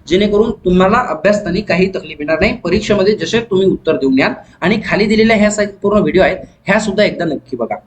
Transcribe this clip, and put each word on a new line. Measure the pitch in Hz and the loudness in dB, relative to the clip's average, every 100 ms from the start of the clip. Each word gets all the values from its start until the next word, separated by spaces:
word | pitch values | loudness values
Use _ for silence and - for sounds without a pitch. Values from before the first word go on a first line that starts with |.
| - | -2
जेणेकरून | 185 208 202 233 | 0 2 2 0
तुम्हाला | - 180 180 190 233 | 0 0 2 4 2
अभ्यासताना | - 160 196 202 - 180 - | -2 -2 0 0 -2 -6 -2
काही | 175 190 | 0 0
तकलीफ | - 156 151 | -2 -12 -10
येणार | 151 - | -4 0
नाही. | 214 240 | 0 -2
परीक्षेमध्ये | 170 208 214 202 190 214 | -2 -2 0 2 2 0
जसे | 165 226 | -2 -4
तुम्ही | 226 190 185 | 0 0 2
उत्तर | 147 160 143 | 0 -2 0
देऊन | 135 131 | 0 2
याल. | 170 - - - | 0 -4 -14 -4
आणि | 170 220 - | -2 -2 -2
खाली | 175 214 | -2 0
दिलेल्या | 214 220 214 | 2 4 4
ह्या | 208 | 2
संपूर्ण | 214 202 - 202 208 | 0 -4 -2 0 2
व्हिडिओ | 175 175 | 2 2
आहेत, | 151 - - _ - | 2 0 -12 _ -2
ह्या | 208 | -2
सुद्धा | 214 190 | 0 0
एकदा | 190 147 | 0 0
नक्की | 170 123 - 117 | -4 -6 -8 -8
बघा. | 110 98 | -6 -8